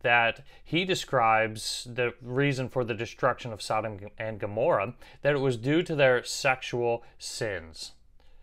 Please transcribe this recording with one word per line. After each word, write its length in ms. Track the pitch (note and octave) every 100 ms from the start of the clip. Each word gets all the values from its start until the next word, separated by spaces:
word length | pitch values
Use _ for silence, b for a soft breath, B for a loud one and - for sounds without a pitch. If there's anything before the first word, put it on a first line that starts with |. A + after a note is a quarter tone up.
that 420 | B2 A#2+ A#2 - b b
he 220 | - E3
describes 1040 | F#3 E3+ - C3 A2+ A2 A2 A2 - - B2
the 240 | A#2+ A#2+ -
reason 460 | A#2+ B2 C#3+ C3 B2+
for 160 | C3
the 100 | A#2
destruction 580 | A2 A#2 - C3 A#2+ B2
of 100 | G#2+
Sodom 360 | - A2 A2 G2+ G2+ -
and 220 | A2 G#2+
Gomorrah, 560 | G#2 G#2 D3+ C3 G2+ - B B
that 120 | C#3+
it 60 | C#3+
was 160 | C3+ A#2
due 260 | B2 D#3
to 140 | E3+ D3+
their 260 | C3+ B2
sexual 800 | - - C#3 C3 - A#2+ A#2 A#2 b b
sins. 720 | - - A2+ F#2 E2 D#2+ - - - - - -